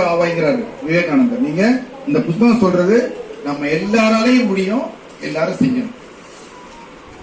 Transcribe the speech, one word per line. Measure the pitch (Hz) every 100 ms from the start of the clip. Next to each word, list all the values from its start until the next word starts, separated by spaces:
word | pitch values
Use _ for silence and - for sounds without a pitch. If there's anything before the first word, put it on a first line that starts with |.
ஆவாய்ங்கிறாரு" | 180 170 170 165 151 123 110 -
விவேகானந்தர். | 143 170 156 139 120 120
நீங்க | 143 160 220 254 - - -
இந்த | 151
புத்தகம் | 170 165 233 226
சொல்றது | 185 180 180 233 - - - - 143
நம்ம | 143 147
எல்லாராலையும் | 165 196 220 220 220 240 254 208
முடியும், | 190 190 233 330 - - -
எல்லாரும் | 151 151 170 -
செய்யணும். | 262 247 - - - - - - - - - - - - - -